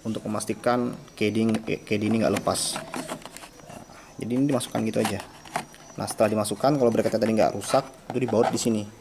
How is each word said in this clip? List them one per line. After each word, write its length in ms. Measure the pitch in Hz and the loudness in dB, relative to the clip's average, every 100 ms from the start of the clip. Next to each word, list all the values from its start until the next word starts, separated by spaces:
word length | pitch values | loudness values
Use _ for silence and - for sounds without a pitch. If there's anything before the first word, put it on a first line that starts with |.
untuk 240 | 117 104 107 | -4 -4 -4
memastikan 720 | 104 - 107 120 123 123 - - | -4 -4 -2 0 0 -2 -6 -16
K 160 | - 107 | -2 0
D, 160 | 107 113 110 - - - | 2 2 0 -2 -6 -2
K 40 | 107 | -2
D 80 | 107 | 2
ini 140 | 113 | 2
nggak 160 | 80 98 | 2 2
lepas. 400 | - 92 - - - - - - - - - - - | 0 -2 -2 -6 -8 -10 -10 -12 -14 -18 -20 -20 -20
Nah, 160 | - - - - - | -18 -18 -20 -18 -10
jadi 140 | 107 | -4
ini 180 | 123 143 | 0 2
dimasukkan 300 | 127 - 117 110 | 0 -2 -4 -2
gitu 100 | 113 110 | 0 -2
aja. 160 | 101 - - - - - - - - | -4 -10 -18 -10 -10 -10 -18 -16 -10
Nah, 60 | 101 | -8
setelah 240 | - 110 | 2 2
dimasukkan, 480 | 107 104 104 135 147 | 2 -2 2 2 4
kalau 80 | 120 | 4
bracketnya 320 | 110 107 110 | 4 2 2
tadi 120 | 110 110 | 2 4
nggak 160 | 82 | 4
rusak, 320 | 101 - 131 - - - | 2 0 0 0 -16 -6
itu 80 | 123 123 | -2 2
dibaut 240 | 104 - | 4 4
di 80 | - | 2
sini. 260 | 123 110 104 - | 0 0 -4 -14